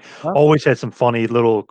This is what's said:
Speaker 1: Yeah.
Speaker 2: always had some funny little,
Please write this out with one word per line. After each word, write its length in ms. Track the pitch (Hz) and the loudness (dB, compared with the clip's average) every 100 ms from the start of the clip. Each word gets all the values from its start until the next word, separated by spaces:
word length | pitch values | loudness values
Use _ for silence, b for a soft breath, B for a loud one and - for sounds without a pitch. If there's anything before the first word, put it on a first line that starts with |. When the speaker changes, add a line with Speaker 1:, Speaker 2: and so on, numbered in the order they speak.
| B B | B B
Speaker 1:
Yeah. 80 | 156 | -4
Speaker 2:
always 300 | 139 151 151 | 0 2 2
had 140 | 151 123 | 0 -2
some 140 | 117 | -4
funny 340 | - 123 117 113 | -2 -2 0 -2
little, 420 | 117 117 107 92 | 0 0 0 -4